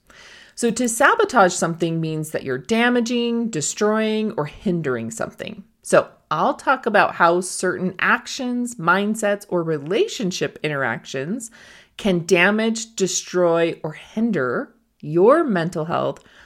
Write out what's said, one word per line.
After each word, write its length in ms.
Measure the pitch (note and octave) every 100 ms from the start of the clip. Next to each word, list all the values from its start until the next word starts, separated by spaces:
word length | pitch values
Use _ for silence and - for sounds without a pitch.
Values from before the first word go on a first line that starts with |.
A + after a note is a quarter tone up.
| _ - - - -
So 160 | - A#3+
to 180 | A3+ B3
sabotage 680 | A3+ - A4+ G#4 B3+ F#3
something 460 | F3+ E3+ E3 E3+ E3
means 300 | D#3+ D#3 D3+
that 140 | -
you're 140 | C3+ B2+
damaging, 920 | - A3+ A#3+ B3 A#3 A#3+ A#3 A#3 A#3
destroying, 800 | D#3+ C#3+ - G#3+ G#3+ A3 G#3+ G#3+
or 120 | -
hindering 680 | D3 - G#3 F3 D3 B2 A2+
something. 540 | - - - - - - _
So 260 | - E3 - - -
I'll 240 | D#3 G3+
talk 320 | D4 - C4 -
about 300 | G#3 E3+ -
how 240 | E3+ F3
certain 560 | F#3 - F#3 E3 F#3 -
actions, 800 | F#3+ A#3+ - - B3 B3 A#3+ -
mindsets, 680 | E3 F#3 G3+ A3 G3+ G3+ -
or 160 | F3+
relationship 960 | E3 D#3 C#3+ G#3 A4 - F#3+ F3+ D3 -
interactions 880 | D3+ C#3+ C3 A#2+ - C3 C#3+ B3 - - - - - -
can 300 | - F3 E3
damage, 680 | F3+ F#3 G#3+ A3 A3+ -
destroy, 840 | - F#3 - - F3+ F3 E3+ E3+ E3
or 100 | D#3
hinder 800 | D#3 - - A#3 F3+ B2+ B2 D4 _ _ _
your 420 | D3 D#3+ G3+ D#4
mental 440 | E4 F#3 E3 F3+ D#3
health 360 | C3+ C3+ C#3+ - -